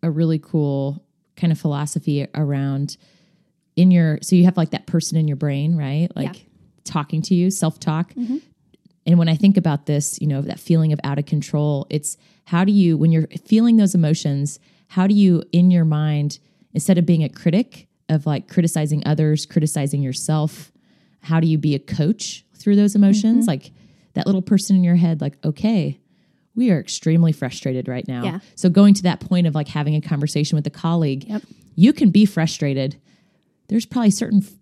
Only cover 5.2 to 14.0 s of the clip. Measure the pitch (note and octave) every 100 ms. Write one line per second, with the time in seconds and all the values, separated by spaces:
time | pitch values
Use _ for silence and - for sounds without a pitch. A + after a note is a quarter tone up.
5.2 | D#3 C#3 D3 C#3 D3 E3+ C#3 C#3+ E3+ -
6.2 | - F3 _ _ _ _ - - C#3+ D#3
7.2 | D#3 F3+ F3+ F#3+ D#3+ - - D#3 E3+ -
8.2 | A#3+ C4+ _ _ _ _ _ _ - F3
9.2 | E3 D#3+ G3 G3 E3+ C#3+ - D3 D3 -
10.2 | D3+ C#3 C#3 - - E3 D#3 D3+ - C#3+
11.2 | C#3+ D3+ D3 D3+ D3 C#3+ - D3+ - -
12.2 | _ _ _ E3+ F#3+ G3+ F3+ D#3 D#3+ D#3+
13.2 | D#3 - _ A3 A#3 A3+ G3+ F3+